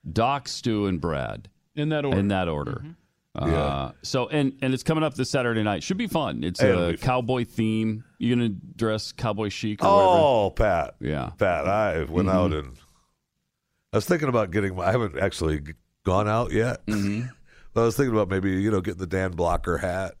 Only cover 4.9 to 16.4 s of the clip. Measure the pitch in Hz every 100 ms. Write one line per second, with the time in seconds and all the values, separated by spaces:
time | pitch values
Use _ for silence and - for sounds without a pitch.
4.9 | 160 156 135 131 143 120 113 104 98 -
5.9 | 196 226 160 131 60 78 87 - 90 87
6.9 | 85 131 127 117 127 117 - 110 110 110
7.9 | 107 - _ 120 120 117 95 - - 113
8.9 | 107 - - 113 104 107 - 110 107 190
9.9 | 202 190 175 151 117 98 - 110 87 71
10.9 | - 58 73 60 - 98 82 76 101 104
11.9 | 80 71 82 98 92 90 76 67 - _
12.9 | _ _ _ _ _ _ _ _ _ _
13.9 | 110 - 175 147 120 101 92 98 90 90
14.9 | 120 107 67 98 - 80 76 73 - _
15.9 | _ 98 92 104 113